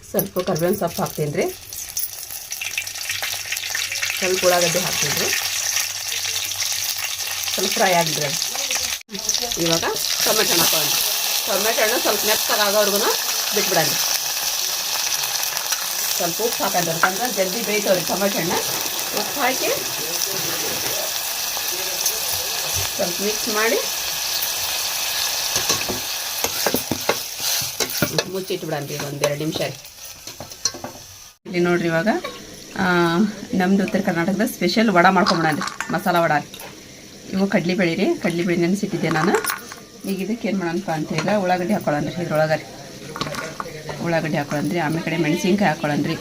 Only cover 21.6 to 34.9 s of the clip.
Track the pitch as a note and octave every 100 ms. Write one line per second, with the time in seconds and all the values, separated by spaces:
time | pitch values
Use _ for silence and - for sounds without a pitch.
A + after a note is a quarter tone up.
21.6 | - F4+ F#4+ - - - - - - -
22.6 | - - - - F#3+ F3 G3 G#3+ - G#3+
23.6 | A3 G4 C#5 - - - - - - -
24.6 | - - - - - - - - - -
25.6 | - - - F#2+ - - - - - -
26.6 | - - - - - - - - - -
27.6 | - - - - - D#3 F#3 F#3+ F#3 F3+
28.6 | D#3+ D#3 C#3 D3 C#3+ C#3+ D3 D3 D#3 -
29.6 | D#3 C3+ - - - - - - - -
30.6 | - - - - - - - - - F3+
31.6 | F3 F3 E3+ E3 E3+ D#4+ - - - -
32.6 | - - F#3 F3 E3+ E3+ G#3 - - F#3+
33.6 | F#3 G3 F#3 F#3+ G3+ E3+ E3+ G3 B3 -
34.6 | F3 A3+ A3+